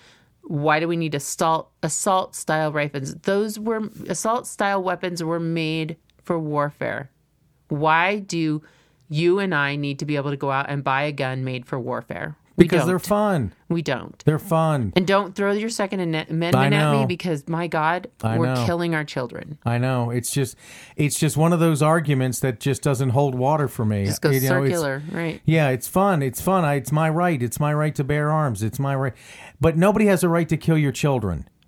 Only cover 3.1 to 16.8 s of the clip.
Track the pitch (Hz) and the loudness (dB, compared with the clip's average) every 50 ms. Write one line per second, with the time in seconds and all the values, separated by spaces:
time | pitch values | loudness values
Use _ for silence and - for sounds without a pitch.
3.1 | 160 165 - 196 196 202 214 220 214 220 214 226 226 220 214 208 - 151 - - | -10 -6 -2 0 0 0 0 -2 -4 -6 -4 -4 -4 -4 -4 -8 -10 -10 -8 -8
4.1 | 180 - - 220 226 247 - - - - 208 202 196 196 185 185 180 175 - 180 | -6 -4 -2 -2 -2 -2 -4 -6 -4 -2 0 0 0 0 0 -2 -4 -4 -4 -6
5.1 | 175 165 165 160 170 170 170 165 165 165 160 156 160 160 160 156 160 - _ _ | -4 -4 -4 -2 -2 -2 -2 -2 -2 -2 -2 -2 -2 -2 -4 -6 -8 -12 _ _
6.1 | _ _ - - 175 165 160 151 147 147 143 147 - - - 113 104 123 139 - | _ _ -6 -4 -4 -2 -2 -2 -2 -2 -2 -2 -4 -4 -6 -6 -6 -6 -8 -12
7.1 | _ _ _ _ _ _ _ _ _ _ _ - 156 143 156 156 156 160 175 190 | _ _ _ _ _ _ _ _ _ _ _ -6 -4 0 2 4 4 4 4 2
8.1 | 208 214 196 196 - 170 160 156 151 151 - - _ _ _ _ _ _ _ - | 0 -2 -4 -4 -2 0 0 0 0 -2 -6 -10 _ _ _ _ _ _ _ -6
9.1 | 151 151 170 175 180 202 196 190 170 147 143 139 143 147 143 143 139 135 147 147 | -2 2 4 4 4 4 2 0 2 2 0 0 0 -2 -4 -4 -4 -4 -4 -2
10.1 | 147 143 135 143 143 139 151 139 135 135 143 - 143 143 135 139 131 135 143 151 | -2 -2 -2 -2 -4 -2 -2 0 0 0 -2 -2 -4 -4 -2 0 0 0 0 -2
11.1 | 147 135 135 131 131 131 131 131 127 127 123 - - 131 117 127 120 120 - - | -2 -2 -4 -4 -2 -4 -4 -4 -6 -6 -8 -6 -6 -6 -4 -4 -6 -6 -8 -8
12.1 | - 87 - - 151 _ _ _ _ - 175 165 185 165 135 175 185 175 - - | -10 -8 -8 -10 -10 _ _ _ _ 4 4 4 4 0 0 0 -2 -2 -2 -2
13.1 | 208 208 214 208 190 156 117 90 - _ _ - 165 170 151 147 131 113 87 - | -2 0 0 0 0 0 -2 -4 -6 _ _ -6 -4 -4 -2 -4 -4 -6 -6 -12
14.1 | - - - 147 156 147 - - 165 160 160 160 151 139 117 95 - 175 190 175 | -12 -6 0 0 0 0 0 0 0 2 2 2 0 0 0 0 0 0 2 2
15.1 | 196 196 202 180 196 - 202 202 202 208 214 226 226 - 202 190 208 190 180 165 | 2 2 2 0 -4 -2 0 0 0 0 -2 -4 -4 -4 -4 -4 -2 -4 -2 -2
16.1 | 160 156 156 - 160 160 170 170 - 127 135 143 147 151 | -2 -4 -4 -4 -2 -2 0 2 2 2 4 4 4 4